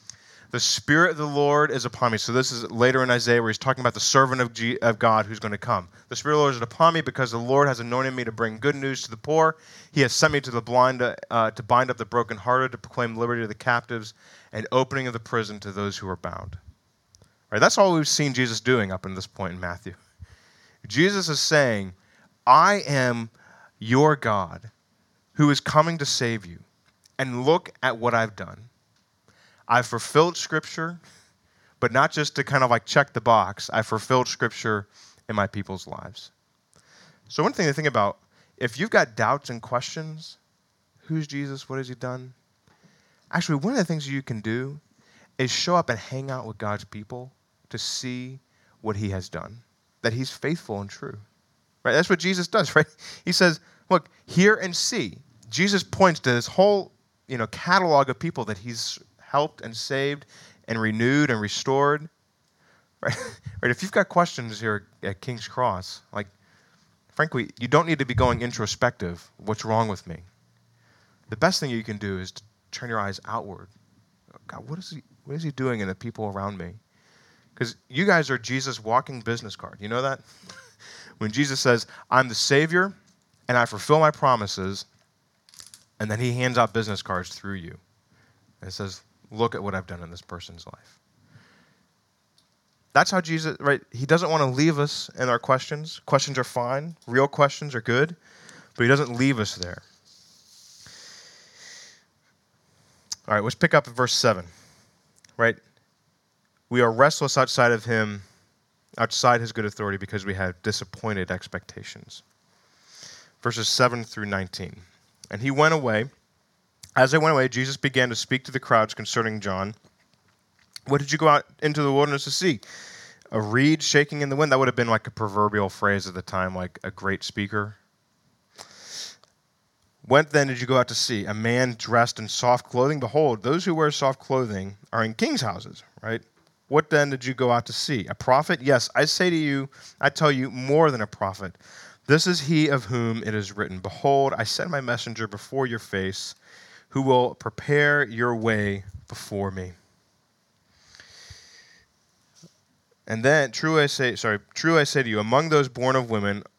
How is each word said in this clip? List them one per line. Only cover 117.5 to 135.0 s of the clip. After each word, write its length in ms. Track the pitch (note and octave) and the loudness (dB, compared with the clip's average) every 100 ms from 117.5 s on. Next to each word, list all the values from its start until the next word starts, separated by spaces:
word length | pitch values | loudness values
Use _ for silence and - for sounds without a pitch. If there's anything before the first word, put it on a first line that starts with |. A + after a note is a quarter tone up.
| B2 C3 C#3 | 0 -4 -2
began 320 | C#3+ C3 B2+ | -2 2 0
to 80 | A2+ | 0
speak 280 | - C3 | -2 -4
to 60 | - | -2
the 80 | C3 | -6
crowds 360 | - A#2 G#2+ | 2 4 4
concerning 440 | - G#2+ B2 A2+ G#2+ | -2 -6 -2 -2 -2
John. 380 | G2+ F#2 G2 G#2+ _ _ _ _ _ _ _ _ _ - - | -4 -4 -4 -8 _ _ _ _ _ _ _ _ _ -14 -2
'What 120 | C#3+ | 0
did 140 | C#3 | 0
you 60 | D3+ | 2
go 100 | D#3 | 6
out 180 | D3 - - | 4 2 -4
into 200 | D3+ D3 | -2 0
the 100 | C#3+ | 2
wilderness 320 | C#3 D3 C#3 | 4 2 0
to 80 | C#3 | -4
see? 280 | - F#3 A2+ - - - - - - - | -2 0 -2 -6 -20 -20 -20 -20 -20 -8
A 100 | A2+ | -4
reed 400 | G#2+ A#2 C#3+ D#3 | 0 4 4 4
shaking 420 | - D3 D3 D3 | 2 2 2 0
in 60 | C#3+ | -2
the 60 | |
wind?'" 160 | C#3 D3+ | 0 2
That 80 | C3+ | 4
would 80 | C3 | 4
have 80 | |
been, 140 | A#2+ A#2 | 2 2
like, 180 | A2 - | 0 -2
a 60 | |
proverbial 560 | - G#2+ G2 G#2 G#2 G2 | -6 -4 2 2 2 -2
phrase 400 | - G2+ G2+ F#2 | 0 0 0 -2
at 60 | |
the 80 | F2+ | -10
time, 300 | - F#2+ F#2 F#2 | -8 -4 -4 -4
like, 240 | F2+ - | -10 -10
"A 80 | - | -14
great 320 | F#2+ G2 G2 | -8 -4 -4
speaker." 540 | - - G2 G#2+ G#2 G#2 _ _ _ _ _ _ _ - - - - - - - _ _ _ _ _ _ _ _ | -6 -8 -6 -4 -6 -10 _ _ _ _ _ _ _ -20 -20 -20 -18 -14 -14 -18 _ _ _ _ _ _ _ _
"What 280 | G#2 C3+ D#3 | 2 4 4
then 180 | D3+ C#3+ | 2 2
did 120 | B2 | 0
you 60 | B2 | 2
go 120 | C3 | 2
out 100 | A#2+ | 2
to 60 | A2+ | 0
see? 300 | - A2+ G2+ | -2 -2 -4
A 80 | |
man 420 | G#2+ A2+ B2 B2+ A2+ | -4 0 2 0 -2
dressed 400 | - A#2 A#2+ - | 0 4 4 0
in 100 | G#2+ | -8
soft 400 | - B2 B2 - | -2 2 2 0
clothing? 300 | B2 C3 D3+ | 0 0 0
Behold, 460 | A#2+ D3 D#3 D3+ | -2 0 2 0
those 220 | D#3 E3 F3+ | -2 -2 0
who 80 | |
wear 180 | D#3+ D3+ | 0 0
soft 260 | C#3+ C#3 C3 | 0 -2 -2
clothing 600 | - C3 A#2+ G2+ G2 G2+ _ | -2 -2 -2 -6 -8 -12 _
are 120 | A2+ | -2